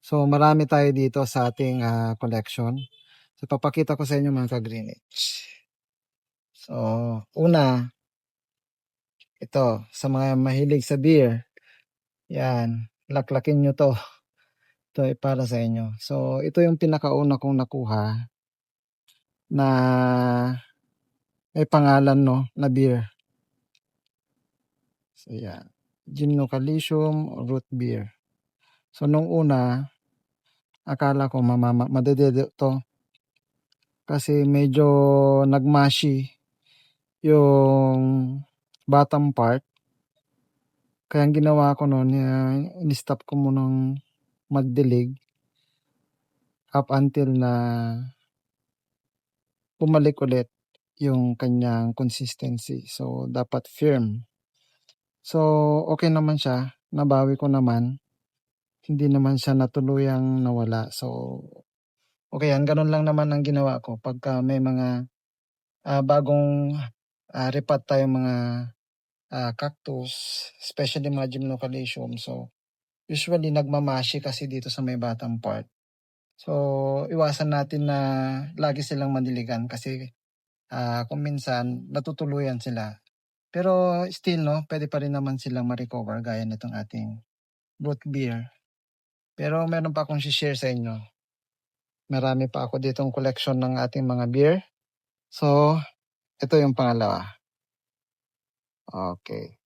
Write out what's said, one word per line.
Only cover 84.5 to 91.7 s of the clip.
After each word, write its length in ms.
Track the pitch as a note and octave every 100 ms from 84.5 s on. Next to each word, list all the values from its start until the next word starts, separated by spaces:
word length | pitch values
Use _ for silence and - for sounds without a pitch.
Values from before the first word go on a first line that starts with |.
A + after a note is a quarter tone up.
| D3+ D3+
pwede 160 | D#3 D3
pa 160 | D3
rin 120 | C#3+
naman 220 | C#3+ C3+ C3+
silang 240 | C3+ B2+ A#2+
ma-recover 560 | B2 B2 B2 A2 A2+
gaya 240 | A#2 A2 A2
nitong 280 | A2 A#2+ A2
ating 400 | G#2+ A2+ A2 A2 _ _ _ _ _ _
root 160 | D3 D3 D3+
beer. 480 | C3+ B2+ A#2 A#2+ _ _ _ _ _ _ _ _
Pero 320 | - D3 D#3+ E3
meron 240 | E3 D#3+
pa 160 | D3+ D3+
akong 160 | D3
shishare 320 | C#3+ C#3+ D3
sa 160 | C3 C3
inyo. 240 | B2 A#2 A2 G#2+ _ _ _ _ _ _